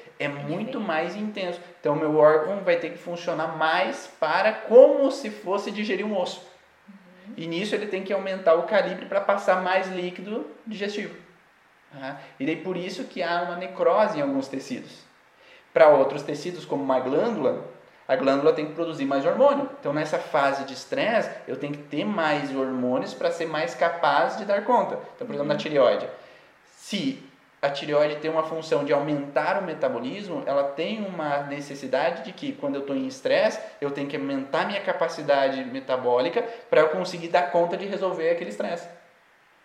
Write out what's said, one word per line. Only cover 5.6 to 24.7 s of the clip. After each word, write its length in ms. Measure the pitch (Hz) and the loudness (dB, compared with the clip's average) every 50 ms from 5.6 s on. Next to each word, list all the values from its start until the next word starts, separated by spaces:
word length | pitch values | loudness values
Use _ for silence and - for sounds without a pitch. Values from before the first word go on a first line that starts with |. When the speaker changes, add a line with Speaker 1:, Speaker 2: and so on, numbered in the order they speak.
| 208 233 | -2 -4
Speaker 1:
digerir 340 | 208 208 214 214 196 180 208 | -6 -4 -2 -2 -2 -2 -2
um 100 | 214 208 | -2 -2
osso. 300 | 185 175 180 - - - - - - _ _ _ _ _ - - - - - - - - 208 | -2 -2 -4 -6 -10 -16 -20 -20 -20 _ _ _ _ _ -20 -20 -20 -20 -20 -20 -20 -18 -16
Speaker 2:
Uhum. 40 | 240 - | -12 -10
Speaker 1:
E 100 | 165 170 | -6 -4
nisso 260 | 165 175 208 208 208 | -4 -4 -2 -2 -2
ele 140 | 202 208 208 | -2 -2 -4
tem 160 | 190 185 - | -4 -4 -4
que 80 | - | -2
aumentar 440 | 208 190 190 190 190 190 - 165 160 | -4 -2 -2 -4 -6 2 4 6 6
o 80 | 170 170 | 6 4
calibre 420 | - 214 196 175 151 147 - - | 4 2 2 2 2 -2 -6 -6
pra 160 | - 196 202 | -4 -2 0
passar 400 | - - 202 202 - 208 185 185 | 2 2 2 2 4 2 2 4
mais 260 | 185 180 190 190 190 185 | 2 2 0 0 0 -2
líquido 580 | 185 180 180 180 175 - 185 208 214 262 311 - - - - 220 | -4 -4 -4 -6 -6 -8 -8 -8 -8 -8 -8 -10 -14 -16 -14 -12
digestivo. 480 | 208 180 202 202 208 208 190 170 - - - - - _ _ _ _ _ _ _ _ _ _ _ | -8 -6 -6 -6 -4 -6 -8 -8 -10 -16 -20 -20 -20 _ _ _ _ _ _ _ _ _ _ _
Tá? 280 | 151 139 135 135 143 - - - - - | -16 -12 -10 -10 -10 -12 -14 -18 -10 -6
E 80 | 135 | -4
daí 120 | 156 165 156 | -4 -4 -4
por 180 | - 185 180 | -4 -6 -6
isso 300 | 170 180 202 214 - 247 | -6 -6 -8 -8 -8 -10
que 180 | - - 190 175 | -10 -8 -6 -4
há 200 | 165 175 175 175 | -2 -2 -2 -2
uma 120 | 175 - | -4 -6
necrose 640 | 180 185 185 - - 175 165 180 208 214 196 165 151 | -8 -8 -8 -4 0 2 4 6 6 4 2 2 0
em 20 | |
alguns 280 | 143 139 135 135 127 - | -2 -2 -2 -2 -4 -4
tecidos. 540 | - 135 - - 127 104 - - - - - - _ _ _ _ _ _ - - - - - _ - | -6 -10 -8 -8 -10 -10 -10 -12 -18 -20 -20 -20 _ _ _ _ _ _ -20 -20 -20 -20 -20 _ 6
Pra 140 | 165 160 151 | 8 10 10
outros 320 | 147 135 135 135 143 147 | 10 8 6 2 0 -4
tecidos, 440 | - - 147 143 - 180 175 - - | -6 -6 -8 -6 -6 -8 -8 -8 -8
como 180 | - 143 135 135 | -6 -4 -4 0
uma 160 | 135 131 127 | 0 0 0
glândula, 640 | 127 131 143 160 214 240 214 165 135 120 - - - - - - - - - - - - | 0 0 0 0 0 0 0 0 0 0 0 -2 -6 -12 -16 -20 -20 -20 -20 -14 -4 -2
a 80 | 135 | 0
glândula 360 | 135 139 135 139 139 143 160 156 | 2 2 2 2 4 4 2 2
tem 120 | 151 151 | 2 -2
que 80 | 151 - | -6 -6
produzir 320 | 165 170 160 147 139 139 | -6 -6 -6 -4 -4 -2
mais 200 | 139 139 139 143 | -2 -2 0 0
hormônio. 440 | 170 196 214 262 285 277 269 277 - - - | 0 2 4 6 4 4 4 0 -4 -8 -8
Então 140 | - 143 143 | -6 -4 -2
nessa 240 | 151 156 - - 156 | -2 -2 -2 -4 -4
fase 480 | - - - 147 143 139 135 135 127 | -4 -2 0 2 2 2 2 0 -4
de 80 | 131 131 | -8 -10
estresse, 560 | - - - - 135 160 208 233 208 - - - - - - | -14 -4 0 0 2 2 2 2 0 0 -2 -6 -10 -10 -8
eu 80 | 127 | -8
tenho 180 | - 147 143 147 | -6 -6 -8 -8
que 100 | 147 - | -10 -10
ter 200 | - 143 147 190 | -8 -6 -4 -2
mais 500 | 214 202 170 156 151 147 147 139 135 131 | -2 0 0 2 2 2 0 -2 -2 -2
hormônios 600 | 139 135 131 127 127 123 123 127 135 196 202 - | -2 -2 -2 -2 -2 0 0 0 0 -2 -4 -4
pra 180 | - 185 170 | -2 -2 -2
ser 140 | 170 - 165 | 0 -2 -4
mais 280 | 160 156 151 165 170 - | -4 -2 -4 -4 -4 -2
capaz 600 | - 180 165 - - - 147 143 151 165 170 - 220 | 0 0 0 2 2 2 4 4 4 4 2 0 -4
de 80 | 202 | -2
dar 180 | 202 202 202 208 | -2 -2 0 2
conta. 360 | - | 2